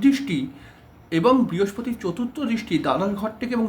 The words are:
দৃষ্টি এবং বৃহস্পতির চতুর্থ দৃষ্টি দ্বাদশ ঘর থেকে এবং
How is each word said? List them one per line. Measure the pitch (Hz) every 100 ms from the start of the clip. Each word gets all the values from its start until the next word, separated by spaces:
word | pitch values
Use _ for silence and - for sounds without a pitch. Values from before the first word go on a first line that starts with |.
দৃষ্টি | 269 269 - 151 127 - - - - - -
এবং | 165 202 262
বৃহস্পতির | 185 165 196 220 240 233
চতুর্থ | 185 170 240 -
দৃষ্টি | 247 226 - 160
দ্বাদশ | 139 143 196
ঘর | 196 220 -
থেকে | 240
এবং | 240